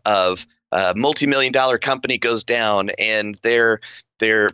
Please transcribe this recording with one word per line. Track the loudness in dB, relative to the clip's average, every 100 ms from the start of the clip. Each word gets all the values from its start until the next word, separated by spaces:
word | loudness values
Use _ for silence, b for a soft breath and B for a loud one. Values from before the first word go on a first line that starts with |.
of | 0 2 2 -2 -10 _ _
a | -2 0
multi-million | 0 -2 0 0 0 0
dollar | 2 2 0
company | -2 -4 -4 -4
goes | -2 -2
down | 0 0 2 0 -2 -4
and | -2 -2 -2 -4
they're, | 0 2 2 0 B B B -4
they're | 0 2 2